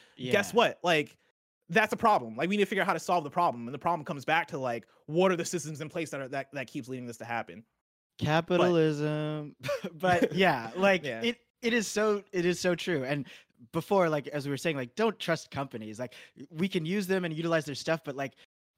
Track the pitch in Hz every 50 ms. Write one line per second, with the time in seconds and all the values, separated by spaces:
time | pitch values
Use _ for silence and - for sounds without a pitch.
0 | - _ _ - 127 123 202 202 202 - - 240 214 135 - - - 180 165 151
1 | 151 - - _ _ _ _ _ _ _ _ _ _ - 170 220 220 - 226 -
2 | 233 220 202 156 120 113 107 123 165 180 208 208 196 - 208 190 175 196 175 160
3 | - - 175 175 147 139 - 175 175 156 120 120 117 120 143 139 - 170 175 156
4 | 143 - 151 139 - 156 156 170 160 - 170 139 131 123 120 117 - _ _ _
5 | _ - 156 175 185 190 180 165 160 - 185 170 135 156 156 127 156 143 - 170
6 | 160 - 151 139 135 123 139 139 135 - 143 139 123 - - 147 117 123 131 127
7 | 123 120 113 - 113 117 120 117 - - 82 110 - _ _ _ _ _ _ _
8 | _ _ _ - 120 147 156 165 165 - 180 175 175 180 175 165 156 156 151 147
9 | 151 151 151 151 151 151 151 151 151 151 - - - - - - - 180 170 147
10 | 185 180 175 170 - - 151 180 190 175 143 120 113 113 123 180 196 196 190 175
11 | 147 135 113 113 165 233 240 - _ _ _ _ - 226 240 233 190 - - 208
12 | 214 214 208 202 190 _ - 180 170 180 175 - - 180 175 165 - 190 170 139
13 | 127 131 147 147 127 - - - - _ _ _ 120 - - 165 - - 202 190
14 | 175 160 151 147 123 143 147 147 135 143 139 127 - 170 147 139 127 120 - -
15 | 220 226 - - - 175 160 - - - - 139 139 131 - 110 110 110 107 113
16 | 127 - - - - - _ - 139 - 165 156 196 190 190 175 156 165 190 214
17 | 190 180 190 185 180 165 156 156 165 165 165 160 - 151 131 - - 160 165 156
18 | - 151 127 139 139 127 - _ - _ _ _ _ _ _